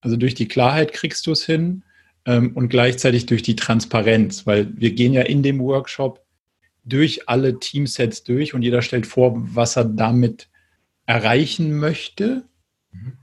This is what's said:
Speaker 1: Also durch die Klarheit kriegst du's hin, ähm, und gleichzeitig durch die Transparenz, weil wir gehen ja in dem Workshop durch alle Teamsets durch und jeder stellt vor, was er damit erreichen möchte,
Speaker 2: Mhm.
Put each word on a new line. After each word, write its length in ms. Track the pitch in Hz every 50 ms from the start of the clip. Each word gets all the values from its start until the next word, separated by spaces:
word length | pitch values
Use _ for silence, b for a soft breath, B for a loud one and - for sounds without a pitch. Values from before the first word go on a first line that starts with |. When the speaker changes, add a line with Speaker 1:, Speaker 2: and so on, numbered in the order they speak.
Speaker 1:
Also 160 | _ 123 117 117
durch 160 | 120 127 120
die 140 | - 113 107
Klarheit 440 | - 135 123 123 139 156 156 151
kriegst 360 | - - - 160 - - - -
du's 180 | 160 156 -
hin, 380 | - 160 160 165 170 180 185 b b b b b b b b _
ähm, 280 | - 123 120 117 123 120
und 140 | - 127 117
gleichzeitig 580 | 123 123 120 123 123 - - 131 123 120 120 -
durch 160 | 123 113 -
die 120 | - 113
Transparenz, 920 | - - - 120 113 110 - - 117 104 110 113 113 110 95 - - - -
weil 200 | 104 104 101 101 -
wir 160 | - 110 117 -
gehen 180 | 113 123 123 135
ja 80 | 131
in 220 | 123 - - 143 135
dem 160 | 139 139 135
Workshop 680 | 127 131 135 135 135 - - - 139 135 131 _ _ _ _ _ _ _ _ _ _ _ _ _ _
durch 460 | 123 127 135 151 160 - - - -
alle 300 | 120 135 135 131 123 131
Teamsets 640 | - - - 143 143 127 - - 127 113 107 - _
durch 320 | - 120 131 151 147 -
und 80 | 131 117
jeder 180 | 120 120 120
stellt 240 | 120 - - 123 113
vor, 280 | - - - 127 127 113
was 400 | 117 117 117 113 117 117 120 -
er 100 | 131 117
damit 640 | 113 107 110 110 113 120 123 123 117 - - - _ _ _ _ _ _ _ _ _ _ _ _
erreichen 720 | - 117 117 107 110 117 131 160 - - - 165 156 151 147
möchte, 680 | 147 151 160 - - - _ - 196 220 262 262 254 _ _ _ _ _ _ _ _ _
Speaker 2:
Mhm. 220 | _ 92 107 127 131 -